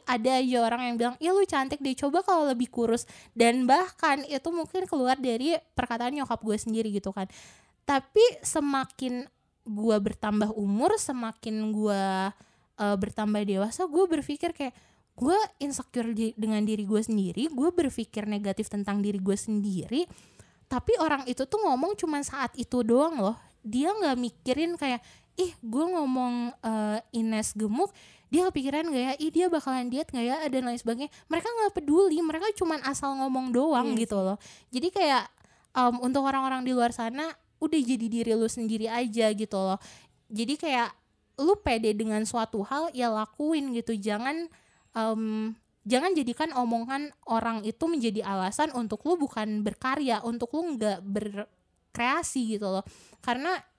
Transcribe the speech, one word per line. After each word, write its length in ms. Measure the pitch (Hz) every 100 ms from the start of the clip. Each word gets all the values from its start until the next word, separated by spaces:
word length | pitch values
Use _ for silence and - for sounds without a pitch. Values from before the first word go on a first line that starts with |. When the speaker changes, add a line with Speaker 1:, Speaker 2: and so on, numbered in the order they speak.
Speaker 1:
ada 280 | - 247 247
aja 240 | 262 262 247
orang 200 | 226 240
yang 120 | 247 233
bilang, 180 | 240 247
"Ih 140 | 320
lu 100 | 392
cantik 340 | 381 294 269 294
deh, 180 | 262 254
coba 240 | 285 330
kalau 240 | 381 349
lebih 240 | 294 240 247
kurus." 380 | - 226 233 - - -
Dan 320 | 233 233 247
bahkan 560 | 247 285 370 - 320 277
itu 260 | 277 277 339
mungkin 340 | 339 311 370
keluar 320 | 370 311 254 269
dari 380 | 254 226 285 330 -
perkataan 400 | - 247 - 247
nyokap 280 | 294 262 226
gue 160 | 220 214
sendiri 360 | 233 220 220
gitu 160 | 202 190
kan. 140 | 196 190 - - - _ _
Tapi 380 | - 277 262 415 466 -
semakin 840 | - 320 285 277 262 - 254 247 277 _ _ _
gue 340 | - 208 226 214
bertambah 540 | 202 - 214 208 214
umur, 400 | 220 202 208 311
semakin 760 | 440 - 254 226 - 226 220 214
gue, 300 | 214 214 196 190 190 190 - _ _ _ -
eh, 200 | 208 202
bertambah 460 | 202 - 214 208
dewasa, 400 | 202 190 208 -
gue 200 | 359 302 381
berpikir 460 | 320 277 294 339
kayak, 240 | - 262 - _ _ _
gue 180 | - 254 392 415 -
insecure 540 | 285 262 - 247 226
di-, 220 | 220 226
dengan 260 | 214 214 214
diri 240 | 214 214
gue 160 | 202 214
sendiri, 480 | 220 214 185 185 311
gue 200 | 269 311
berpikir 560 | 349 285 - 220 214 208
negatif 420 | 208 202 196 208
tentang 320 | 202 202 202
diri 160 | 208 208
gue 160 | 190
sendiri. 680 | 196 - 214 202 185 165 254 349 - - - - _
Tapi 280 | _ 254 - 453
orang 260 | 320 285
itu 180 | 254 247
tuh 140 | 269 427
ngomong 380 | 403 254 330 -
cuman 240 | 320 294
saat 320 | 277 277 247
itu 280 | - 226 247
doang 340 | 226 240 320 302
loh. 160 | 196 226 - _
Dia 300 | 220 240 311
nggak 220 | 427 330
mikirin 600 | 247 240 - - 254 339
kayak, 260 | 339 277 240 - - _
"Ih, 220 | - 359 -
gue 280 | 233 240 339
ngomong, 640 | 359 277 254 247 240 240 -
eh, 400 | 220 220 214 214 -
Ines 360 | 233 226 220 214
gemuk, 380 | 208 214 240 403 - - - _
dia 160 | 311
kepikiran 400 | 370 294 269 294
nggak 180 | 330 262
ya? 100 | 254 285
Ih, 140 | 311
dia 160 | 311 359
bakalan 400 | 320 269 262 247
diet 180 | 254 320
nggak 200 | 254 240
ya?" 100 | 285
Dan 180 | 302 262
lain 120 | 247 233
sebagainya. 320 | 233 233 285 - -
Mereka 220 | 320 392
nggak 240 | 466 415
peduli, 480 | 370 294 320 392 311
mereka 240 | 330 311 427
cuman 300 | 415 339 311
asal 340 | 262 277 277 269
ngomong 340 | 269 262 254
doang 380 | 240 311 262 233
Speaker 2:
Iya 80 | 226
Speaker 1:
gitu 140 | 226
Speaker 2:
sih. 80 | 202
Speaker 1:
loh. 140 | 190 202 - - _
Jadi 180 | 247 339
kayak, 320 | 403 311 254 196 - _ _ _
em, 220 | 262 247 240
untuk 240 | 247 277
orang-orang 380 | 269 269 262 262
di 100 | 254
luar 220 | 247 240
sana, 320 | 240 226 262 320 - _ _
udah 220 | 311 311
jadi 260 | 240 254
diri 280 | 226 233 226
lu 120 | 220
sendiri 400 | 226 240 226 220
aja 480 | 220 233 247 220 220
gitu 240 | 208 214 196
loh. 240 | 190 196 - - - _ _
Jadi 280 | 214 233 294
kayak 360 | 320 254 233 - _ _ _ -
lu 200 | 302 403
pede 360 | 302 226 220
dengan 280 | 208 220 214
suatu 380 | 220 240 220 214
hal, 280 | 202 277 330
ya 180 | 262 240
lakuin 640 | 214 214 - 302 320 277
gitu. 200 | 233 233
Jangan, 560 | 220 208 208 254 311 339 - _ _ _
em, 600 | 226 220 220 220 214 220 220 _ _
jangan 300 | 208 254 349
jadikan 360 | 339 240 233 320
omongan 600 | 262 240 233 233 269 294 -
orang 360 | - 226 226 220
itu 220 | 208 226
menjadi 360 | 320 330 226 208
alasan 500 | 202 196 185 208 311
untuk 280 | 254 220 -
lu 140 | 294 349
bukan 440 | 285 - 214 214
berkarya, 600 | 208 190 262 285 269 214
untuk 280 | 233 233 240
lu 220 | 302 349
nggak 260 | 262 214 185
berkreasi 1500 | 196 202 208 202 214 _ _ _ _ - 240 302 320 269 226 208
gitu 100 | 202
loh. 140 | 190 - - - -
Karena 340 | - 247 311 359 -